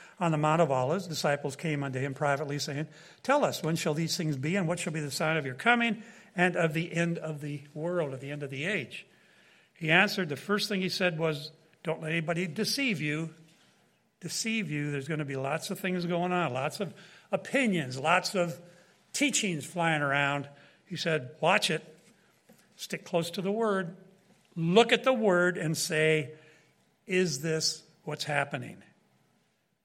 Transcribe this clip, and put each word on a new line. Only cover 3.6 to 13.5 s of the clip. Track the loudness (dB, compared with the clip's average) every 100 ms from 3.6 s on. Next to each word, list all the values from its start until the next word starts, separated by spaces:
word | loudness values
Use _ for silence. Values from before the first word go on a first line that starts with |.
when | -2 0
shall | 0
these | 0 -2 -2
things | -2 -2
be, | -2 0
and | 0
what | -2
shall | -4
be | -6
the | -6
sign | -2 0 0
of | -2
your | 0
coming | 4 4 4 -2 -8 -20 -8 2
and | 2 4
of | 0
the | 0 -2
end | 0 0 -2
of | -6 -8
the | -8 -10 -10
world, | -8 -4 -2 -2
of | -4
the | -8
end | -8
of | -8
the | -6 -4
age?" | -4 -4 -12 -18 _ _ _ _ _ _
He | -6 4
answered, | 4 4 2 -4
the | -4
first | -2 -2 0
thing | -2
He | -2
said | 0 0 0
was, | -2 -2 -8 -16 _ _
"Don't | -6 -6
let | -2
anybody | -4 -2 -2 -2
deceive | -4 -2 0 -2 -2
you." | -2 -4 -6 -10 -20